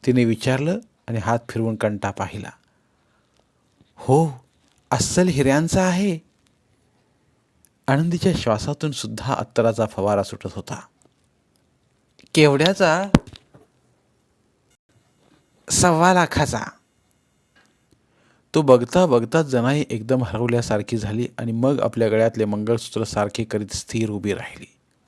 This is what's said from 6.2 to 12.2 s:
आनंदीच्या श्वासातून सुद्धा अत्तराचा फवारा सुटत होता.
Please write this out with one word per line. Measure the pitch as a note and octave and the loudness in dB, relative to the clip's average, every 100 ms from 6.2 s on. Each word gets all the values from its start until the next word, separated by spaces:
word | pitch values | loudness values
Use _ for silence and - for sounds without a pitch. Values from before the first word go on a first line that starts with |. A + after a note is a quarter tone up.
| _ _ _ _ _ _ _ _ _ _ _ _ _ _ _ _ - | _ _ _ _ _ _ _ _ _ _ _ _ _ _ _ _ 0
आनंदीच्या | C3+ E3 F3 F#3+ D#3+ | 0 2 0 0 0
श्वासातून | - G#2+ - C#3+ D#3 | 0 -2 -2 -4 -6
सुद्धा | C#3+ A2 A2 A2+ | -6 -8 -8 -4
अत्तराचा | C#3 A#2 - A2+ G#2+ A2 | -4 -2 2 2 2 -2
फवारा | - G2+ G#2 | -2 0 0
सुटत | F#2+ G#2 - | -2 -6 -12
होता. | F#2+ - - - _ _ _ _ _ _ _ _ _ _ _ _ _ | -12 -12 -12 -14 _ _ _ _ _ _ _ _ _ _ _ _ _